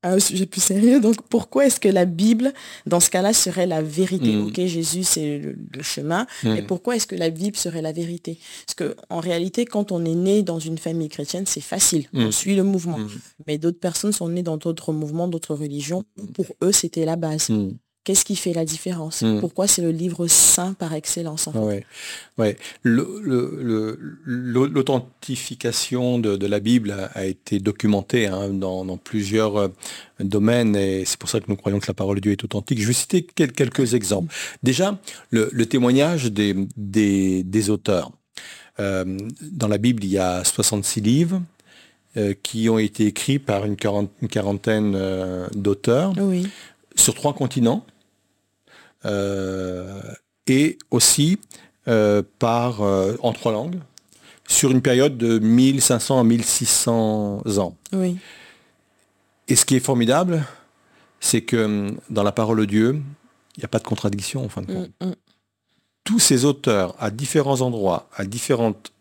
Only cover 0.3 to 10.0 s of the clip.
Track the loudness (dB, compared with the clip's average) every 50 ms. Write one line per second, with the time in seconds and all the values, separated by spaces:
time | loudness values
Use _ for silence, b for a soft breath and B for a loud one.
0.3 | 0 -2 -4 -4 -2 -2 0 0 2 4 6 6 6 6 6 4 2 0 -2 _
1.3 | -2 -2 -2 _ 0 4 4 4 2 4 2 4 4 4 4 2 2 2 4 4
2.3 | 4 4 2 -2 -2 B B B B B B 0 2 2 2 2 2 2 2 2
3.3 | 2 2 0 0 0 0 0 0 0 -2 -2 -2 0 0 0 0 0 0 2 2
4.3 | 2 2 0 -2 -2 -2 -2 -2 -2 -2 -4 -4 -4 -2 -2 0 0 0 -2 -4
5.3 | -4 -6 -8 -10 -10 -12 -14 -14 -14 -10 -8 -8 -8 -6 -4 -2 -2 -2 -4 B
6.3 | B B B 0 0 -2 -2 -4 -6 -4 _ -4 -2 -2 -4 -6 -6 -2 -2 -2
7.3 | -2 -2 -6 -4 -4 -4 -6 -6 -6 -6 -6 -6 -6 -6 -6 -8 -8 -10 _ -12
8.3 | -12 -12 B B B B B -14 -8 -6 -6 -6 -6 -10 -12 _ -8 -6 -4 -2
9.3 | -2 -2 -2 -2 -2 -2 -4 -2 -2 -4 -2 -2 -2 -2